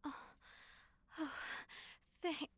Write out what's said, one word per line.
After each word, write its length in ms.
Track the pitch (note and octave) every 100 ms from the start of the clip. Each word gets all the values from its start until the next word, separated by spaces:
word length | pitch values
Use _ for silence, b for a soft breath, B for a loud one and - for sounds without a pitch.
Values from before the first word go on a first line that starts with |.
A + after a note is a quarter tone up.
Oh, 100 | D4 B B B B B B B B B B B
oh, 120 | D4+ B B B B B B B - -
thank 280 | F4+ D4+ D4